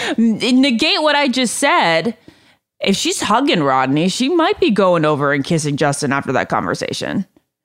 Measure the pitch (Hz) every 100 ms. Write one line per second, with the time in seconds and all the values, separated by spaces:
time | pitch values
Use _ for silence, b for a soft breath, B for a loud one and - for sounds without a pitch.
0 | 480 302 226 214 226 254 277 226 311 381
1 | 311 285 285 240 247 - 277 339 196 165
2 | 175 226 b b b b _ _ - 196
3 | 311 381 - 220 285 226 139 131 131 143
4 | 180 - 262 349 330 415 349 208 190 175
5 | 151 147 143 143 135 170 151 143 151 143
6 | 143 139 - 127 90 120 90 - - -
7 | 67 78 190 _ _ _